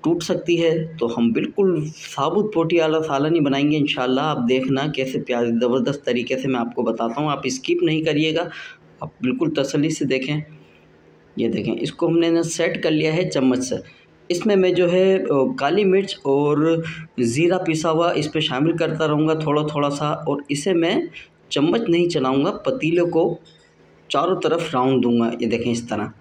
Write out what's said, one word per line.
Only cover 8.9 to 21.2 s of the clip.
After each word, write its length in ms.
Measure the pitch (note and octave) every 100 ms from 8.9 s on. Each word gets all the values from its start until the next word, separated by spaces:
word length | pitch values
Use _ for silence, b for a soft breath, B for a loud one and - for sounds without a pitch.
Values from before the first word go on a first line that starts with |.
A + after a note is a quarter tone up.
| -
आप 100 | - _
बिल्कुल 300 | - - E3 D3
तसल्ली 320 | C3+ D3+ D#3
से 140 | D#3 C3+
देखें। 360 | C3 C3 D3+ D3+ B B B B - - - _ -
ये 120 | A2+
देखें 260 | A2+ A2+
इसको 340 | - D3+ - E3
हमने 220 | E3 E3
ना 120 | E3 E3
सेट 320 | - E3 E3
कर 80 | E3
लिया 220 | D#3 D#3
है 160 | D#3+ F3+
चम्मच 320 | - C3 B2+
से। 160 | - G2 B B B _ -
इसमें 240 | F3 A3 G3
मैं 160 | F#3
जो 120 | E3+ F3
है, 300 | F#3 F#3+ F#3+
अ, 80 | F#3 C#3+ B2+ -
काली 240 | C#3 F#3 G3
मिर्च 300 | F#3+ G3 - C#3
और 560 | C#3 D3 D3 D#3+ E3 D#3+ B B -
ज़ीरा 360 | A#2 B2+ E3+ F#3
पिसा 300 | F3 D#3 E3
हुआ 220 | D#3+ E3+
इस 140 | - D3+
पे 120 | D#3+
शामिल 320 | D3+ B2+ D#3+ E3+
करता 280 | D#3 D#3 D#3
रहूँगा 280 | D3+ D#3 D#3
थोड़ा 260 | D#3 D3+
थोड़ा 240 | D3+ D3+ C#3+
सा, 200 | C#3+ D3+ D#3
और 200 | - C#3+ -
इसे 240 | D3 G3+
मैं 340 | F3 E3 B3+ E4+ B